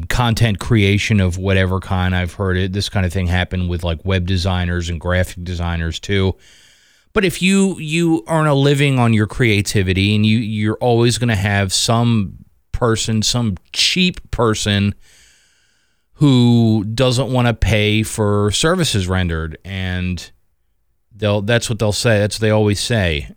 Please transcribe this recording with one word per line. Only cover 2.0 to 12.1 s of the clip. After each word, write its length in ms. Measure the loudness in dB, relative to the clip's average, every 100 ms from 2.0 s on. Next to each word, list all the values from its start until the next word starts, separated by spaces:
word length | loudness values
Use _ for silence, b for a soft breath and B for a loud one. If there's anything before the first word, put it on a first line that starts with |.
| 0 -2
I've 180 | -4
heard 240 | -4 -2 -2
it, 160 | -2
this 160 | -4 -4
kind 160 | -2 -2
of 80 |
thing 140 | -2 -2
happen 400 | 0 -2 -4 -4
with, 160 | -4
like, 200 | -4 -4
web 220 | -2 -2 0
designers 640 | 0 0 0 -2 -4 -4
and 100 | -6
graphic 440 | -2 0 0 -6
designers 560 | -8 -6 -4 -4 -4 -6
too. 360 | -4 0 0 -2 b b b b b b b
But 100 | -2
if 180 | -2 0
you, 380 | 2 2 2 -2
you 440 | -4 -2 0 0 0
earn 200 | 0 2
a 80 | 4
living 420 | 4 2 2 2
on 160 | 2
your 140 | 2 0
creativity, 880 | 0 2 2 0 0 0 2 2 2
and 100 | 2
you, 140 | 2
you're 380 | -2 -2 -2 0
always 420 | 0 2 2 2
gonna 160 | -2 0
have 360 | 0 0 0
some 680 | -2 0 2 2